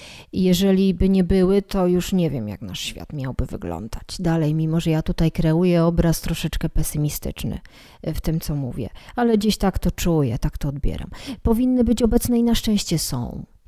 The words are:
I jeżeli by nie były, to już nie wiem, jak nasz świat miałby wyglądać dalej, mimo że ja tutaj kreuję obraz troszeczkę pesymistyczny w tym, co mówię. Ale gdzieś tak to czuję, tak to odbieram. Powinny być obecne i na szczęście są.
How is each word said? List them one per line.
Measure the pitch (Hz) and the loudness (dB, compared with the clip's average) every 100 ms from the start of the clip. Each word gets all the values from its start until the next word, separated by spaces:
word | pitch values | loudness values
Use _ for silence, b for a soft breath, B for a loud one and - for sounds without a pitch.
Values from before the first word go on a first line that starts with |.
| B B B | B B B
I | - | 0
jeżeli | 185 175 196 190 196 | 2 4 4 4 2
by | 175 196 | 2 2
nie | 190 | 4
były, | 175 190 180 196 | 4 4 4 2
to | 196 202 180 | 0 0 2
już | 180 175 | 2 0
nie | 190 160 | 0 0
wiem, | 139 104 | -2 -6
jak | 98 | -8
nasz | 95 - | -10 -10
świat | - - - | -10 -12 -12
miałby | 151 131 - 127 | -8 -6 -4 -6
wyglądać | - 85 82 226 - - - | -6 -8 -8 -8 -12 -12 -4
dalej, | 170 165 151 | 0 0 0
mimo | 156 160 160 | 0 0 0
że | 165 | 0
ja | 156 | 0
tutaj | - - 165 | 0 0 0
kreuję | - 160 160 180 170 | 2 2 4 4 4
obraz | 170 170 165 160 | 4 4 2 0
troszeczkę | - 165 160 - 160 | -2 -4 -4 -4 -2
pesymistyczny | - 156 151 151 - 135 - 113 - B B B B | 0 0 0 -2 -4 -8 -6 -6 -8 B B B B
w | - 156 | -8 -4
tym, | - 160 | -2 -2
co | - | -2
mówię. | 147 127 131 113 B B - | -4 -4 -6 -8 B B 0
Ale | 240 214 | 2 4
gdzieś | 214 - | 2 2
tak | 190 - | 0 2
to | 180 | -2
czuję, | - 180 160 135 117 | 0 2 2 2 0
tak | 151 - | -2 -2
to | 143 | -6
odbieram. | 143 - - - B B 233 | -2 -2 -2 -8 B B -4
Powinny | - 226 254 254 | 0 2 2 2
być | 233 240 | 2 4
obecne | 233 240 - 240 | 4 2 2 2
i | |
na | 233 | 2
szczęście | 226 - 208 - 160 | 2 2 0 0 -2
są. | - 127 120 - - _ | -2 -4 -6 -10 -14 _